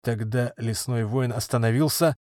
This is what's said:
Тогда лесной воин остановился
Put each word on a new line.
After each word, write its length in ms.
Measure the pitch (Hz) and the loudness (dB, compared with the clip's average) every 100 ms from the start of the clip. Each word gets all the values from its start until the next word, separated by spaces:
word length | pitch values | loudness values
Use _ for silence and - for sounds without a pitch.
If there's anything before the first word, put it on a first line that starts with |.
| - | -4
Тогда 480 | 110 110 123 120 - | -2 -2 0 -2 -2
лесной 460 | 113 107 - 120 | -4 -4 -2 -2
воин 300 | 107 123 127 | 0 0 -2
остановился 840 | 117 - 123 113 117 156 - 165 139 | -2 -2 0 2 2 2 2 2 0